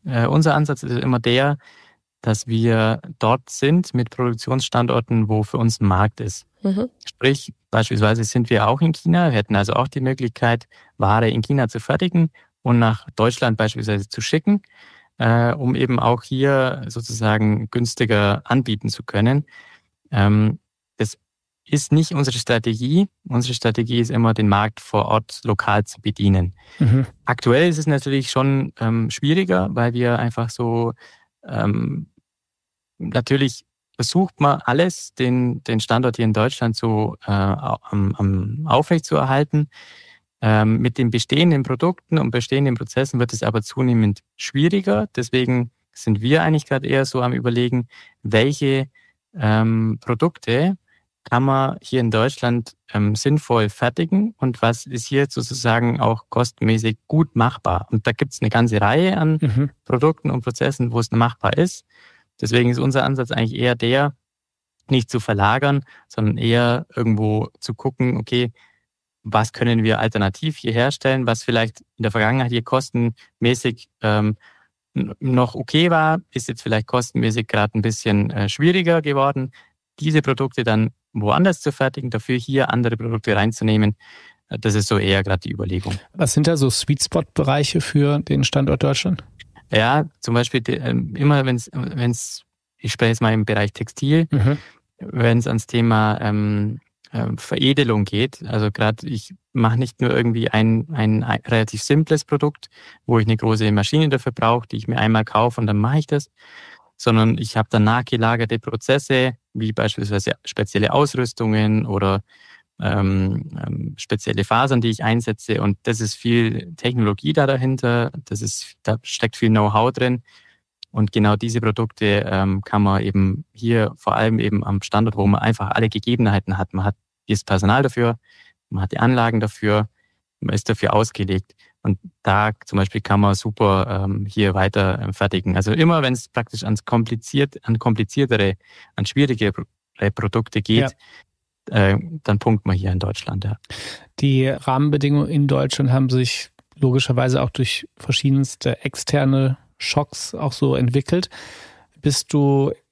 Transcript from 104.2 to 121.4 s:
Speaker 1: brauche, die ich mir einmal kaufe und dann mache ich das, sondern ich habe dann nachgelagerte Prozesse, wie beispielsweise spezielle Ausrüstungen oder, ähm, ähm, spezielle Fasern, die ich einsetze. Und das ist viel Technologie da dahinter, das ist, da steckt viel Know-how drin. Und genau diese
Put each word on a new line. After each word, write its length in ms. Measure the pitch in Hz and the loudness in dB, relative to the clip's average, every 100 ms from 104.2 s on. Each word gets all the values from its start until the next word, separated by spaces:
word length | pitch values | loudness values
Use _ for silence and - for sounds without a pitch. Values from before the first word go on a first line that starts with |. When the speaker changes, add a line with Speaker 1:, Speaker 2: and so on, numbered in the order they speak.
| - | -2
Speaker 1:
brauche, 360 | 117 113 120 117 | -2 0 0 -2
die 80 | 113 | -10
ich 120 | 107 | -4
mir 100 | 117 | -2
einmal 260 | 110 110 | 2 2
kaufe 340 | 110 107 120 120 | 2 2 0 0
und 80 | 107 | -2
dann 120 | 104 | 0
mache 220 | 113 147 | 2 0
ich 60 | 147 | 0
das, 240 | 147 - _ - - - - _ - | -2 -4 _ -20 -20 -20 -20 _ -4
sondern 400 | - 113 110 113 | 2 4 4 2
ich 180 | 113 110 | -2 -4
habe 120 | 110 | 0
dann 140 | 113 | 2
nachgelagerte 760 | 107 117 117 117 113 117 110 113 | 4 2 0 0 0 0 -2 -4
Prozesse, 800 | - 113 - 135 - 131 127 123 _ | -6 -8 0 0 2 0 0 -4 _
wie 180 | - 110 | -6 -4
beispielsweise 600 | 107 107 - 107 101 - - | -2 -2 -2 -4 -2 -2 -6
spezielle 480 | - - 101 101 104 | -8 -6 -4 0 0
Ausrüstungen 920 | 135 147 131 120 - 113 107 107 107 - | 2 0 0 -4 -2 -2 0 2 0 0
oder, 360 | 98 98 98 - _ - - _ - | -2 0 -2 -4 _ -20 -20 _ -8
ähm, 800 | 104 101 95 95 95 107 - - - | -4 0 0 2 0 -2 -6 -10 -8
ähm, 280 | 110 107 - | -6 -8 -10
spezielle 480 | - 107 - 98 | -6 -6 -4 -4
Fasern, 380 | 98 113 135 127 | 0 0 2 2
die 80 | 117 | 0
ich 120 | 110 | -2
einsetze. 600 | 110 117 117 107 - 110 | 0 -2 -2 -6 -4 -2
Und 160 | 104 98 | 0 -2
das 160 | - 110 | -2 -4
ist 140 | 107 | -4
viel 600 | - 120 117 113 110 - 160 | -4 0 2 2 -2 -8 -6
Technologie 560 | 120 123 104 101 147 | -4 0 0 0 -2
da 140 | 156 139 | 0 2
dahinter, 640 | 135 131 131 123 120 117 - - | 2 0 0 0 0 0 -6 -10
das 160 | 107 | -8
ist, 340 | 110 - - - | -6 -8 -12 -10
da 160 | - 113 | -4 -4
steckt 340 | - - 113 - | -4 -4 -4 0
viel 120 | 113 | 2
Know-how 440 | 110 104 107 120 | 4 4 2 0
drin. 300 | - 127 123 - _ _ _ _ _ - | 0 -2 -2 -6 _ _ _ _ _ -8
Und 220 | - 107 | -2 0
genau 240 | 113 104 | 2 2
diese 240 | 104 | 2